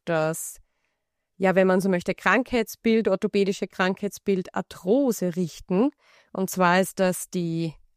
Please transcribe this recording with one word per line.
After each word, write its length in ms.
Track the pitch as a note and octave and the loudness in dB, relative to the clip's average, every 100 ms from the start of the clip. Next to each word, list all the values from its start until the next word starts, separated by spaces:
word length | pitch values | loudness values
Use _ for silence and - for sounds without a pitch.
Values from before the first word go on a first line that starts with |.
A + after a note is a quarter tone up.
das, 540 | - D#3+ D#3 E3 - - - _ _ _ _ _ _ - | -4 -2 -2 -4 -10 -16 -20 _ _ _ _ _ _ -2
ja, 180 | F#3 | 2
wenn 120 | F#3 F#3+ | 4 4
man 140 | F#3 | 4
so 80 | F#3+ | 2
möchte, 260 | F3+ - | 0 -2
Krankheitsbild, 920 | F3 F#3+ G#3+ B3 A#3+ A3 - A#3 A3 G#3+ | -2 2 2 2 -2 -4 -2 0 2 2
orthopädische 600 | F#3+ G#3 G3+ G3 G3 F#3+ | 0 0 0 0 -2 -4
Krankheitsbild 880 | - F#3 F#3+ G3+ - - F#3 - | -2 -2 -2 -6 -6 -2 -2 -2
Arthrose 840 | F#3+ - - F3+ C4 C4+ G3+ F3+ E3 | -8 -10 -6 0 2 2 0 -2 -2
richten. 540 | E3+ - - F#3 C#4 - _ _ _ | -4 -6 -2 0 0 -2 _ _ _
Und 180 | - F#3+ | -6 -4
zwar 300 | F#3 F3+ F#3 | 0 2 4
ist 180 | F#3+ - | 2 0
das 320 | F#3 F3 - | -2 -2 -6
die 440 | F3+ E3+ E3 E3 - _ | -6 -4 -4 -4 -8 _